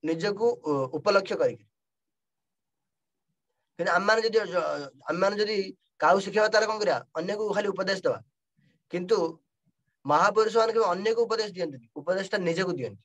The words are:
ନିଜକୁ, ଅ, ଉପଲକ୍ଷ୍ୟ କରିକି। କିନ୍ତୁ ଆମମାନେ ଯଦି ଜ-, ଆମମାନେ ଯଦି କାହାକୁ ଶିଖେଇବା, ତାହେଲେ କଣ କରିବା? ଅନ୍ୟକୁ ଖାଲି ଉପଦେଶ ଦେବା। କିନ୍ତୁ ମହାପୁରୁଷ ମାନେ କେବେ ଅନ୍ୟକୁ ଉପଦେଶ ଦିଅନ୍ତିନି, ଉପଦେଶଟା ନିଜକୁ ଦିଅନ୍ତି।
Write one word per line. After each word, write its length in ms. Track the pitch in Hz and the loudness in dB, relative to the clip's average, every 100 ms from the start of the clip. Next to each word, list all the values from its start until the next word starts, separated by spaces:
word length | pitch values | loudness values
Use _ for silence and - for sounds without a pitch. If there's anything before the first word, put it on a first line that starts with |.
ନିଜକୁ, 580 | 156 165 196 196 233 - | -4 -2 -2 0 0 -2
ଅ, 100 | 156 143 131 | -2 -2 -2
ଉପଲକ୍ଷ୍ୟ 420 | 160 - 196 190 190 | -2 2 2 2 0
କରିକି। 280 | 139 113 _ _ _ _ _ _ _ _ _ _ _ _ _ _ _ _ _ _ _ _ _ _ | 0 -2 _ _ _ _ _ _ _ _ _ _ _ _ _ _ _ _ _ _ _ _ _ _
କିନ୍ତୁ 140 | 175 | 2
ଆମମାନେ 280 | 175 196 220 | 2 4 2
ଯଦି 180 | 226 220 | 4 0
ଜ-, 500 | 196 175 156 147 143 131 143 | 0 -2 -2 -4 -8 -14 -6
ଆମମାନେ 260 | 165 196 208 | 0 0 0
ଯଦି 420 | 208 214 190 - _ _ | -2 -2 -6 -10 _ _
କାହାକୁ 200 | 151 190 | 4 4
ଶିଖେଇବା, 280 | 196 185 214 | 2 0 4
ତାହେଲେ 200 | 214 214 | 4 2
କଣ 120 | 214 | 0
କରିବା? 260 | 202 135 - 160 | 0 -2 -4 -8
ଅନ୍ୟକୁ 380 | 175 208 214 | -6 -4 -2
ଖାଲି 140 | 202 202 | -2 -4
ଉପଦେଶ 340 | 180 190 196 | -4 -4 -2
ଦେବା। 220 | 160 110 - _ _ _ _ _ _ | -2 -4 -8 _ _ _ _ _ _
କିନ୍ତୁ 540 | 175 180 214 165 - _ _ _ _ _ _ 139 | -8 0 0 0 -6 _ _ _ _ _ _ 0
ମହାପୁରୁଷ 520 | 151 196 208 220 226 | 4 4 4 2 2
ମାନେ 160 | 226 | 2
କେବେ 120 | 226 208 | 2 2
ଅନ୍ୟକୁ 360 | 180 208 226 | 0 0 0
ଉପଦେଶ 300 | 226 220 208 | 0 0 -4
ଦିଅନ୍ତିନି, 380 | 180 170 135 - - | -4 -8 -8 -16 -12
ଉପଦେଶଟା 420 | 143 190 190 208 | -4 -4 -2 -2
ନିଜକୁ 340 | 175 170 190 | -2 -2 -2
ଦିଅନ୍ତି। 300 | 147 117 101 | -4 -6 -10